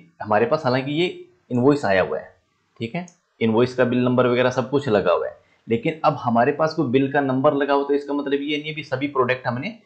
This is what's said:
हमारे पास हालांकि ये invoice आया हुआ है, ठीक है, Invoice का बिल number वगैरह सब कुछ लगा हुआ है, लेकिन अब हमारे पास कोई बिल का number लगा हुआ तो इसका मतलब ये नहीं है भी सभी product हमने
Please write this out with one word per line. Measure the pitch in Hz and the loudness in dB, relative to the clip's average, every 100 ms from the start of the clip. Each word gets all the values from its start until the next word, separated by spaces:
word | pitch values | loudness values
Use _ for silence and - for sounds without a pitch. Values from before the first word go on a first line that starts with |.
| - - | -18 -14
हमारे | 107 107 117 | -2 0 2
पास | 156 | 0
हालांकि | 131 127 135 | 0 -2 -2
ये | 147 180 - - _ - | -2 -4 -6 -16 _ -6
invoice | 123 127 143 | 0 2 2
आया | 104 95 | 2 2
हुआ | 87 - | 2 -2
है, | - _ _ _ _ - | -8 _ _ _ _ -12
ठीक | 113 | -8
है, | 175 180 _ _ - | -8 -10 _ _ -2
Invoice | 113 107 127 | 0 4 2
का | - | 2
बिल | 123 123 | 0 2
number | 123 123 127 | 2 2 2
वगैरह | 120 127 | 2 2
सब | 127 113 | 0 0
कुछ | 143 135 | -2 2
लगा | 104 90 | 2 4
हुआ | 80 - | 2 -2
है, | - _ _ - | -8 _ _ -4
लेकिन | 113 165 156 | -2 -2 -2
अब | 151 147 | -2 -2
हमारे | 123 117 127 | 0 2 2
पास | 143 160 | 2 -2
कोई | 160 139 | 0 0
बिल | 131 139 | 2 2
का | 143 | 0
number | 135 131 147 | 0 2 2
लगा | 139 139 | 2 2
हुआ | 139 | 0
तो | 139 | 2
इसका | 143 143 | -2 -2
मतलब | 143 143 139 | -6 -2 -2
ये | 143 147 | -2 -6
नहीं | 151 | -6
है | |
भी | 156 | -10
सभी | 147 127 143 | -8 -6 -2
product | 135 123 127 135 | 0 0 -2 -4
हमने | 120 175 - | -6 -8 -12